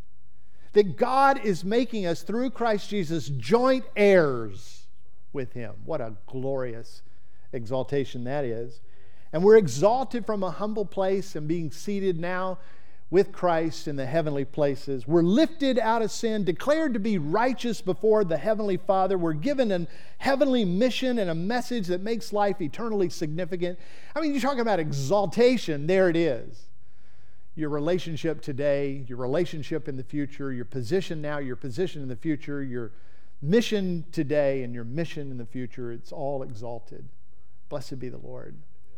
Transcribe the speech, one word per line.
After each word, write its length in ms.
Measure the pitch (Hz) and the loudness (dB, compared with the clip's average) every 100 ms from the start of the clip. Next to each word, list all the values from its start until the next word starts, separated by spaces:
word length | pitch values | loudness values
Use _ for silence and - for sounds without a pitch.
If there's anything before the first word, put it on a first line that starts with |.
| - - - - - - - | -6 -6 -6 -6 -6 -6 2
That 220 | 208 196 214 | 4 6 4
God 480 | 240 262 277 262 | 2 6 6 6
is 200 | 214 175 | 2 0
making 420 | 185 233 247 220 175 | 2 2 2 0 0
us, 160 | 170 | 0
through 280 | - 226 262 | -2 0 0
Christ 380 | - 233 214 - | 0 0 0 0
Jesus, 420 | 202 156 160 123 | -2 0 -2 -2
joint 540 | 131 117 233 262 262 - 208 | -2 2 4 4 2 0 4
heirs 880 | 202 185 147 123 110 98 - - - - - - - | 8 8 6 2 -2 -4 -4 -6 -6 -6 -6 -6 -4
with 220 | 143 123 | -4 -4
him. 280 | 123 107 104 | -4 -6 -6
What 160 | 117 156 | -4 -4
a 140 | 113 101 - | -4 -6 -6
glorious 720 | 131 135 135 127 113 117 - - - - - - | -4 -2 -2 -4 -4 -6 -6 -6 -6 -6 -6 -4
exaltation 680 | 131 110 131 127 143 131 127 | -4 -2 -2 0 -2 -2 -4
that 220 | 120 147 | -4 -2
is. 360 | 123 113 123 - - - - - - | -2 -4 -4 -6 -6 -6 -6 -6 -4
And 140 | 156 | 4
we're 140 | 196 220 | 8 10
exalted 680 | 160 131 202 254 262 240 | 8 4 4 4 0 -4
from 180 | 208 208 | -2 -2
a 80 | 185 | -2
humble 360 | 151 214 214 190 | -2 -4 -2 -2
place 500 | 196 190 196 190 156 | 0 0 0 -2 -4
and 100 | 151 | -2
being 240 | 170 156 | -2 -4
seated 480 | - 208 202 190 170 | -4 -4 -2 0 0
now 400 | 175 185 190 180 - - - - - | -2 -4 -4 -4 -6 -6 -6 -6 2
with 200 | 175 196 | 2 2
Christ 560 | - 180 165 165 - 160 | 2 2 2 0 -2 -6
in 100 | 139 | -4
the 100 | 131 | 0
heavenly 400 | 165 156 143 135 | 0 2 0 -2
places. 600 | 156 143 131 - 135 120 | 2 2 0 -4 -4 2
We're 140 | 170 | 4
lifted 580 | 170 233 320 - 269 247 | 6 6 4 2 0 2
out 220 | 220 226 | 2 2
of 100 | 220 | 0
sin, 340 | - 226 214 | -2 -2 2
declared 500 | 180 165 269 311 311 | 4 6 6 4 2
to 40 | 226 | 2
be 200 | 220 190 | 2 2
righteous 640 | 147 208 254 247 240 190 | 2 2 2 2 -2 0
before 420 | 185 - 220 214 | 0 2 6 6
the 140 | 185 156 | 4 2
Heavenly 400 | 202 214 208 180 | 2 0 0 0
Father. 400 | - 190 185 190 | 2 4 4 2
We're 160 | 165 | 0
given 360 | 151 240 277 226 | 0 0 2 2
a 160 | 180 165 - - - | 0 -2 -6 -8 -2
heavenly 480 | 254 269 277 254 | 2 4 4 4
mission 540 | 185 185 254 - 254 240 | 4 2 2 2 0 0
and 100 | 180 | 0
a 60 | |
message 540 | 165 185 240 247 240 175 | -2 -2 -2 -2 -2 0
that 120 | 180 | -2
makes 320 | 208 233 - | -2 -4 -2
life 300 | 208 202 190 | 0 0 0
eternally 480 | 151 - 226 208 170 | -4 -4 -2 0 0
significant. 680 | - 151 160 170 180 175 180 - - - 302 | -2 -4 -2 -4 -2 -4 -4 -8 -8 -6 -2
I 60 | |
mean, 100 | 311 | 0
you're 80 | 285 | 0
talking 200 | 262 262 | 0 0
about 200 | 226 180 | 2 2
exaltation. 1080 | 151 139 135 202 190 214 240 240 - 147 151 | 0 0 2 2 2 4 4 4 0 -2 2
There 220 | 190 185 | 4 4
it 80 | 165 | 4
is. 540 | 165 117 - - - - - - - - - - - | 2 0 -4 -6 -6 -6 -6 -6 -6 -6 -6 -6 -6
Your 140 | 160 151 | -4 -2
relationship 720 | 147 156 180 165 151 165 147 | 0 0 0 -2 -2 -2 -2
today, 640 | - 131 143 143 143 139 127 | -4 0 0 2 0 -2 -4
your 100 | 123 | -4
relationship 720 | 127 156 180 156 127 156 151 | 0 0 0 -2 -2 -2 -2
in 100 | 131 | -4
the 60 | |
future, 500 | 127 147 143 - 139 | -4 -2 -4 -4 -4
your 100 | 123 | -4
position 560 | 113 135 110 185 - 160 | -4 -4 0 0 0 -4
now, 160 | 147 147 | -4 -4
your 200 | 135 123 | -4 -4
position 440 | 139 110 185 151 | -4 -2 -4 -4
in 80 | 131 | -6
the 80 | 123 | -4
future, 460 | 165 139 143 143 | -2 -2 -2 -4
your 300 | 135 120 110 - - - - - | -4 -4 -4 -6 -6 -6 -6 -4
mission 640 | 139 226 226 208 185 170 - | 2 4 4 0 0 -2 -2
today, 520 | 165 143 151 139 135 | -2 0 2 2 0
and 120 | 120 | -2
your 100 | 120 | -4
mission 460 | 117 147 160 156 139 | -4 -4 -4 -4 -4
in 60 | 123 | -4
the 80 | |
future, 480 | 113 131 123 - 117 | -4 -4 -6 -6 -6
it's 200 | 117 - | -6 -8
all 300 | 170 139 135 | -6 -4 -4
exalted. 680 | 139 104 120 117 - 123 131 - - - - - - | -6 -6 -6 -6 -8 -8 -8 -8 -8 -8 -8 -8 -6
Blessed 300 | 143 - 135 | -6 -4 -6
be 100 | 127 | -6
the 80 | 123 | -6
Lord. 400 | 123 127 - - - - - | -6 -8 -8 -6 -6 -6 -8